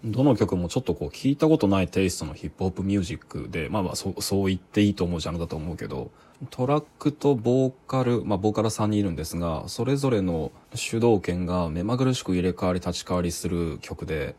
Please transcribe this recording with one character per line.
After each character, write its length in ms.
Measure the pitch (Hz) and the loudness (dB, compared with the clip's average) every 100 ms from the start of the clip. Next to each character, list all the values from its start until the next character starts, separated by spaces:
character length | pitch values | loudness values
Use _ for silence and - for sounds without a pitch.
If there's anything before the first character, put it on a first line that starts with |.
| 117 | -4
ど 180 | 107 | 2
の 120 | 143 117 | 4 4
曲 200 | 104 92 | 2 0
も 140 | 87 | 0
ち 80 | - | -2
ょ 20 | |
っ 20 | |
と 120 | - | -2
こ 120 | 85 76 | -4 -4
う、 20 | |
聞 200 | - 131 | -2 -2
い 60 | 139 | 2
た 120 | 156 | 4
こ 100 | 156 | 4
と 100 | 101 | 4
な 140 | 98 | 2
い 60 | 92 | 2
テ 180 | - 95 | 2 0
イ 40 | |
ス 100 | - | 0
ト 40 | |
の 80 | 76 | -8
ヒ 140 | 69 78 | -8 -10
ッ 40 | |
プ 140 | - | -4
ホ 60 | 92 | -4
ッ 20 | |
プ 100 | - | -2
ミ 120 | 98 | 0
ュ 60 | 101 | 0
ー 20 | |
ジ 140 | 87 80 | 0 -6
ッ 20 | |
ク 320 | - - 65 | -10 -10 -8
で、 180 | 87 76 | -6 -4
ま 120 | 101 | -2
あ 20 | |
ま 100 | 90 | -2
あ、 40 | - | -4
そ 180 | 98 92 | -6 -6
う、 60 | |
そ 220 | - 98 | -2 0
う 20 | 95 | 2
言 100 | 92 | 0
っ 20 | |
て 220 | - - | -2 4
い 100 | 104 | 4
い 40 | |
と 100 | 98 | 4
思 140 | 87 85 | 0 -2
う 20 | |
ジ 80 | 78 | -4
ャ 40 | |
ン 20 | |
ル 60 | 85 | -4
だ 60 | 82 | -6
と 100 | 80 | -6
思 180 | 78 | -8
う 20 | 82 | -8
け 100 | - | -8
ど、 220 | 65 - - - _ 131 | -8 -10 -14 -20 _ -16
ト 180 | - 127 | -4 0
ラ 140 | 147 | 0
ッ 40 | 147 _ | -2 _
ク 140 | 151 | -2
と 220 | 147 - | 2 2
ボ 340 | 131 110 131 131 | 2 4 4 2
ー 40 | 131 - | -2 -4
カ 160 | 131 | -2
ル、 220 | 123 120 | 2 0
ま 120 | - 98 | 0 2
あ、 20 | |
ボ 120 | 107 | 2
ー 20 | |
カ 100 | 107 | 2
ル 80 | 110 | 0
三 180 | 104 107 | 2 2
人 80 | 104 | 2
い 40 | |
る 80 | 101 | 0
ん 60 | 78 | -2
で 80 | 80 | -4
す 100 | 85 | -4
が、 280 | 85 78 92 | -2 -4 -6
そ 180 | - | -4
れ 120 | 120 139 | 0 2
ぞ 120 | 139 | 2
れ 140 | 113 | 2
の 280 | 92 82 73 - - | 2 0 -4 -8 -12
主 220 | 120 - 113 | -8 -4 2
導 240 | 117 107 | 4 4
権 220 | - 90 | 2 -2
が 240 | 90 90 85 | 0 0 0
目 140 | 80 | -2
ま 160 | 98 123 | -2 2
ぐ 80 | 131 | 2
る 80 | |
し 80 | 127 | 0
く 120 | - | 0
入 60 | 90 | 0
れ 100 | 90 | 0
替 160 | 87 92 | 0 0
わ 60 | |
り 80 | 90 | 0
立 240 | 87 87 | -2 -6
ち 0 | |
替 100 | - | -2
わ 60 | 90 | -2
り 100 | 87 | 0
す 160 | 85 87 | -2 -2
る 320 | 87 85 76 | -2 -2 -4
曲 240 | - 80 78 | -10 -10 -6
で 280 | 80 71 | -4 -4